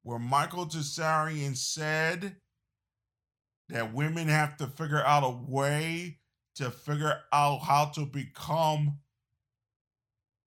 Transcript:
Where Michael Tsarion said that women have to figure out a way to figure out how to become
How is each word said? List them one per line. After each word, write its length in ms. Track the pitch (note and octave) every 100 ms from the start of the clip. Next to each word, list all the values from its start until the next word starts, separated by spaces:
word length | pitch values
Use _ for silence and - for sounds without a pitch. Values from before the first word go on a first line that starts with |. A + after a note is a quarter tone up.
Where 180 | A#2 A#2
Michael 460 | A#2+ C#3 E3+ F3
Tsarion 880 | E3+ D#3 C#3+ - D#3+ D#3 D#3 D3+ C#3
said 800 | C3 - D#3 D#3 D#3 D#3+ F3 G3 - _ _ _ _ _ _ _ _ _ _ _ _ -
that 240 | A#2 A2+
women 340 | A#2 D#3 E3 D#3+
have 300 | D3+ D3 -
to 100 | C#3
figure 360 | - D#3+ D3+
out 180 | C3+ C#3+
a 60 | C3
way 880 | A#2+ C#3+ C3+ C#3 D3 D#3+ E3+ F3 - _ _ _
to 140 | - B2+
figure 460 | - - D3 D3+ - -
out 280 | D3 C#3+ C3+
how 260 | D3+ C#3+
to 200 | D3+ D3+
become 920 | C#3 C3+ C3+ - C#3+ D#3 D#3 D3+ D3 C#3+ _ _ _ _ _ _ _ _ _ _ _ _ _ _